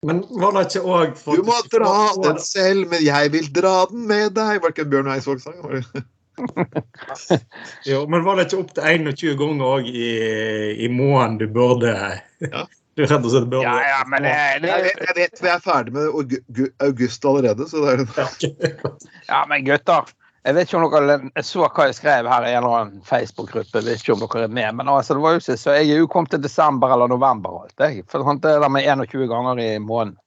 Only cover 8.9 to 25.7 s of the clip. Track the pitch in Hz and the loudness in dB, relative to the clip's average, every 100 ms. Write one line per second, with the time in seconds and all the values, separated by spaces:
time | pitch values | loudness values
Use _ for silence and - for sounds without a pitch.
8.9 | 170 151 139 160 139 147 147 131 143 120 | 2 0 -4 -4 -2 -2 -2 0 -2 -2
9.9 | 123 117 113 113 107 110 107 107 107 113 | -4 -4 -2 -2 -2 -2 -4 -4 -4 -2
10.9 | 123 139 139 117 110 110 110 123 123 117 | 0 2 4 2 0 -2 2 2 4 2
11.9 | 101 101 92 - _ 151 143 156 _ _ | 0 -4 -8 -14 _ -8 -8 -10 _ _
12.9 | - 143 143 117 131 120 131 127 127 139 | -2 2 2 4 2 2 -2 0 0 0
13.9 | 139 131 135 143 147 143 139 170 185 185 | 0 0 -2 0 0 0 -2 -2 0 -2
14.9 | - 147 175 175 - 175 175 190 151 113 | -2 -4 -2 -2 -2 -2 -2 0 0 0
15.9 | 127 151 156 135 131 - 120 131 _ 143 | -4 -2 -2 -4 -6 -8 -4 -4 _ -2
16.9 | 127 120 113 143 139 123 104 156 160 147 | 0 -2 -2 0 2 2 0 -4 -2 0
17.9 | 131 127 - 131 - 147 - 160 - - | 0 0 -4 -6 -6 -8 -4 -4 -4 -10
18.9 | - - - - 143 147 147 135 143 - | -10 -20 -20 -4 -2 0 -2 0 0 4
19.9 | 165 - _ _ _ 123 147 180 180 160 | 2 0 _ _ _ 0 0 2 0 4
20.9 | 151 143 143 131 160 - 190 160 - 143 | 4 4 2 0 -8 -6 0 0 2 0
21.9 | 120 151 139 117 123 117 123 120 117 104 | 2 2 2 4 2 2 0 2 0 -2
22.9 | 101 92 127 110 - 107 113 104 117 113 | -8 -2 -2 -2 -8 -8 -8 -4 -4 -2
23.9 | 120 - 107 110 120 113 117 107 113 127 | -4 0 -2 0 -4 -4 -2 -4 -4 0
24.9 | 139 127 143 156 170 - 120 - | 0 2 0 2 2 0 -4 2